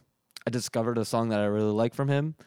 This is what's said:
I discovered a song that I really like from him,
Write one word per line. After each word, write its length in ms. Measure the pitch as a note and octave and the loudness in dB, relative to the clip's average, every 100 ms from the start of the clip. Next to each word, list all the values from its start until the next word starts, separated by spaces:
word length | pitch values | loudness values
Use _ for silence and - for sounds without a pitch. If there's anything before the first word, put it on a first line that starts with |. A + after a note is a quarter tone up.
| _ _ _ - - | _ _ _ -8 -4
I 40 | |
discovered 480 | A#2+ - A#2+ A2+ A#2 | -4 -2 -2 0 0
a 80 | G#2+ | 0
song 240 | A#2 A#2 | 0 0
that 100 | G#2+ | 0
I 60 | G#2 | 2
really 260 | G#2 G#2+ | 2 2
like 220 | G#2 A2+ | 2 0
from 160 | - C#3 | 0 0
him, 260 | C#3 D#3 D#3 | 0 0 -6